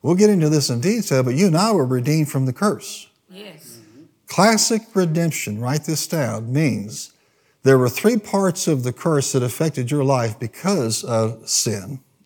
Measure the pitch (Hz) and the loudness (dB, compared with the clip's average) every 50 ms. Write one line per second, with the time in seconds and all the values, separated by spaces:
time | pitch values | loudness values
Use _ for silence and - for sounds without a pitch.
0 | - 135 170 185 208 214 208 180 156 147 156 151 135 - 127 120 120 180 226 240 | 2 2 4 6 6 6 6 4 4 4 2 2 2 0 -2 -2 0 -2 -2 -2
1 | 196 - 143 131 127 127 123 151 202 196 151 165 202 226 220 175 131 127 131 127 | -2 0 0 0 2 0 2 2 2 4 4 4 2 2 2 2 0 0 0 -2
2 | 123 135 151 160 151 143 - 135 131 131 120 - 196 208 156 107 - - - - | 0 0 2 2 0 0 0 -2 -2 -2 -2 -2 -2 -2 -2 -2 -8 -14 -16 -16
3 | - _ _ _ _ _ 185 190 208 196 160 156 - - - - - - - - | -18 _ _ _ _ _ -20 -18 -18 -18 -20 -20 -20 -20 -20 -20 -20 -20 -20 -20
4 | - _ _ _ _ - - - 190 220 226 214 - - 240 214 220 - - 196 | -20 _ _ _ _ -6 0 4 4 4 4 2 2 0 0 -2 -4 -4 -2 -2
5 | 185 165 156 170 170 165 - - - 104 104 107 120 123 143 151 151 - 160 151 | 0 0 0 0 -2 -2 -4 -4 -8 -8 -6 -6 -4 -2 -2 -2 -2 -4 -4 -4
6 | - - - 160 135 110 110 110 113 117 127 147 160 143 - - 98 104 143 - | -4 -4 -2 -2 -2 -2 -4 -6 -6 -4 -2 0 0 0 0 -2 -6 -10 -12 -14
7 | - - _ _ _ _ _ _ _ _ _ _ - 135 135 123 123 120 - - | -14 -16 _ _ _ _ _ _ _ _ _ _ 4 4 6 6 4 2 -2 0
8 | - 214 247 214 - - - 196 196 185 160 - - 175 156 131 120 123 120 - | 0 2 2 2 -2 -2 -2 0 0 0 0 -2 -2 -2 -2 0 -2 -6 -6 -4
9 | - 170 156 143 131 - - 135 123 120 - - 175 160 - - 123 117 143 147 | -2 0 0 0 0 0 -2 -2 -2 -2 -2 -2 -2 -2 0 -4 -4 -2 -2 0
10 | 135 135 139 127 117 113 107 - 123 113 - - - 185 202 175 123 110 107 - | 2 2 2 2 0 -2 -4 -6 -10 -10 -10 -6 -2 -2 0 0 0 -2 -2 -4
11 | - - 117 113 113 110 117 - - - - - - 120 104 101 92 107 143 135 | -4 -2 0 0 0 -2 -4 -8 -8 -4 -4 -2 -2 -2 -4 -6 -8 -10 -14 -14
12 | _ _ _ _ _ | _ _ _ _ _